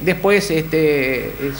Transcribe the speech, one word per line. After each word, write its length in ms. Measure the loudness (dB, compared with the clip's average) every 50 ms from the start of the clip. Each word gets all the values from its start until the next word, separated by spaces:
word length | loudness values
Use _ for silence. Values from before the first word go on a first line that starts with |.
| -2
después, 480 | -2 -2 0 2 2 2 2 2 0
este, 800 | -2 -2 -2 0 0 2 2 2 2 2 0 0 -2 -2 -4 -6
eh, 240 | -8 -6 -6 -6 -6 -4